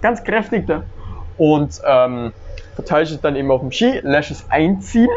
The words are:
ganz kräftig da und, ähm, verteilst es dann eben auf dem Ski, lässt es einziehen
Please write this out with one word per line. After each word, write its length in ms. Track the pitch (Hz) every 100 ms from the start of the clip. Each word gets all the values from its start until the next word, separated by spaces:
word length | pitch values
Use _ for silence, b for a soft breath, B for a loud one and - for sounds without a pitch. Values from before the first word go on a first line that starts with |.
ganz 200 | 220 233
kräftig 420 | - 220 214 226 175
da 160 | 160 - - B B B -
und, 420 | 156 151 147 - 143
ähm, 440 | 131 127 123 117 - - B B
verteilst 380 | - - 151 160
es 80 | 151
dann 120 | 156
eben 160 | 139 135
auf 100 | 131
dem 100 | 131
Ski, 280 | - 240 262
lässt 280 | 143 143 147
es 200 | - -
einziehen 580 | 143 160 196 - 233 247